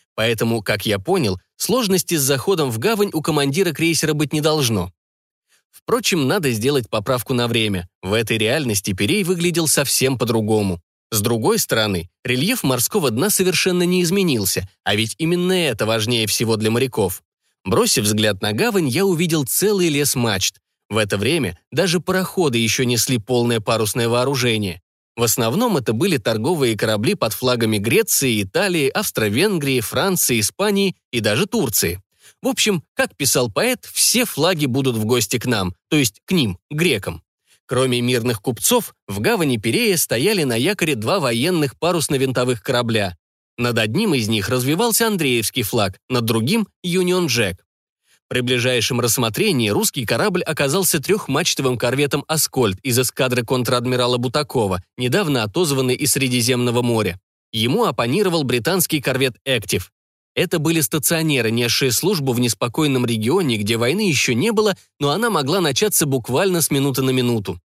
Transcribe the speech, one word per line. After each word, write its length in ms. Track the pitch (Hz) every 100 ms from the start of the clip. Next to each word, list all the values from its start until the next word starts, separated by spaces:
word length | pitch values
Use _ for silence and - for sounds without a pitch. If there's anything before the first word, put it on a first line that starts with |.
| _ -
поэтому, 460 | 113 113 113 113
как 240 | 107 104 113
я 140 | 101
понял, 400 | 120 190 110 92 _ -
сложности 600 | - 247 208 185 - 165
с 60 |
заходом 480 | 131 135 196 180 135
в 60 | 110
гавань 340 | 165 214 -
у 80 | 156
командира 500 | 156 151 139 143 180
крейсера 420 | 147 165 156 156
быть 200 | 151 151
не 80 | 156
должно. 500 | 151 156 123 104 90 - _ _ _ _ _ _ _
Впрочем, 560 | - - 240 - 180 131
надо 240 | 196 143
сделать 380 | 110 127 143 110
поправку 440 | 113 101 127 -
на 140 | 123 117
время. 400 | 117 107 92 87 _
В 100 | 92
этой 260 | 110 113 113
реальности 540 | 107 156 131 101 -
Пирей 320 | 92 107 208
выглядел 440 | 175 175 175 165 156
совсем 480 | - 139 - 131 127
по-другому. 640 | 117 113 107 110 98 85 _ _ -
С 120 | 110
другой 360 | 110 117 143 220
стороны, 520 | - 113 107 90 85 _ 120
рельеф 380 | 123 180 254
морского 480 | 143 123 - 214 139
дна 180 | 110 202
совершенно 540 | - 185 165 185 180
не 200 | 175 180
изменился, 680 | 170 202 180 117 95 90 95 _
а 120 | - 107
ведь 200 | 110 -
именно 340 | 160 175 180
это 320 | 185 156 107 110
важнее 420 | 113 107 120 104
всего 300 | - 113 107
для 120 | 110
моряков. 540 | 120 131 107 92 - _ _ _ _ 98
Бросив 400 | 175 233 - 107
взгляд 360 | 107 107 98
на 120 | 107
гавань, 340 | 107 233 202 147
я 180 | 139 196
увидел 380 | 160 175 160
целый 460 | 131 - 202 202 175
лес 260 | 143 143 127
мачт. 400 | 117 95 - - _ _ -
В 80 | 104
это 200 | 104 101
время 420 | 107 165 98 85 -
даже 280 | 127 185 170
пароходы 580 | - 185 180 - 156 117
ещё 260 | 110 -
несли 340 | 123 117 - 123
полное 420 | - 123 117 117
парусное 480 | 104 113 107 123 117
вооружение. 760 | 120 135 139 123 110 98 85 _ _ _ -
В 60 |
основном 520 | 117 - 113 160 247 160
это 160 | 117
были 240 | 113 196 139
торговые 600 | 123 110 127 170 123 104
корабли 380 | 110 107 127 -
под 180 | 113
флагами 440 | - 127 123 113 104
Греции, 640 | 110 185 220 - 135 107
Италии, 460 | 95 160 202 170 135
Австро-Венгрии, 920 | 202 208 - 107 110 214 175 143 127
Франции, 580 | 110 127 185 180 - 117
Испании 560 | 101 - 196 196 196 - _
и 80 | 117
даже 280 | 104 120 202
Турции. 540 | 233 131 - 82 90 - _ - _
В 60 | 247
общем, 340 | 247 220 175 -
как 240 | - 262 -
писал 340 | 135 139 123
поэт, 360 | 139 226 247 -
все 320 | - - 240
флаги 420 | 233 - 165 170 143
будут 300 | 131 135 113
в 80 |
гости 340 | 107 123 113 123
к 80 | 127
нам, 300 | 110 92 - -
то 80 | 151
есть 240 | 127 -
к 80 | -
ним, 260 | 185 113 87 -
грекам. 500 | 151 175 107 92 82 _ _ _ _ -
Кроме 340 | 127 131 123
мирных 420 | 120 123 123 123
купцов, 540 | - 110 - 240 - - -
в 140 | 101
гавани 380 | 151 226 151 117
Пирея 400 | 110 170 233 170
стояли 460 | - 117 185 208
на 120 | 139 117
якоре 400 | 151 208 156 123
два 240 | 110 190
военных 580 | 131 117 160 175 143 -
парусно-винтовых 840 | 165 175 - 139 131 127 123 123
корабля. 540 | - 123 117 110 98 87 _ _ _ -
Над 200 | 120 117
одним 360 | 110 147 220
из 160 | 139 107
них 180 | 110 95
развивался 600 | 127 127 165 233 - 226
Андреевский 560 | 196 143 120 107 127
флаг, 360 | 107 117 98 - -
над 160 | 127
другим — 420 | 117 113 117 220 196 _
Юнион 460 | 180 180 180 185 165
Джек. 380 | 117 98 90 _ _ _ _ _ _ -
При 100 | 127
ближайшем 600 | 123 127 127 123 - 123
рассмотрении 680 | 117 135 113 131 214 139 107
русский 380 | 131 220 143 113
корабль 380 | 120 208 185
оказался 580 | - 151 143 185 185 160
трёхмачтовым 760 | - 208 - 139 147 - 135 123
корветом 460 | 123 135 143 147 -
"Аскольд" 500 | 156 - 135 110 92
из 140 | 135 120
эскадры 460 | 123 - 127 123
контр-адмирала 720 | 117 127 120 123 123 127 123 123
Бутакова, 640 | 127 151 151 131 101 92 - -
недавно 460 | 123 180 165 127
отозванный 520 | 107 165 165 135 127 127
из 180 | 131
Средиземного 680 | 143 131 123 117 123 120 120
моря. 380 | 120 113 98 87 _ _ _
Ему 320 | 110 117 202
оппонировал 600 | 208 127 117 175 190 165 131
британский 560 | 123 156 185 - 151
корвет 340 | 143 127 131 -
"Эктив". 480 | 135 123 - 95 - _ _ _ _ -
Это 240 | 175 170
были 200 | 156 165
стационеры, 720 | 139 160 - 165 160 135 113
несшие 400 | 117 120 - 135
службу 400 | 110 170 185 135
в 80 | 120
неспокойном 640 | 123 - 120 131 151 131 120
регионе, 520 | 113 110 185 151 107
где 180 | 104 113
войны 320 | 120 185 202
ещё 260 | 131 -
не 200 | 117 214
было, 240 | 220 214 180 _ -
но 80 | 143
она 200 | 170 240
могла 300 | 170 131 196
начаться 460 | 160 127 208 - 147
буквально 560 | 131 113 135 196 175
с 100 | -
минуты 300 | 139 139 131
на 80 | 131
минуту. 500 | 131 123 117 98 87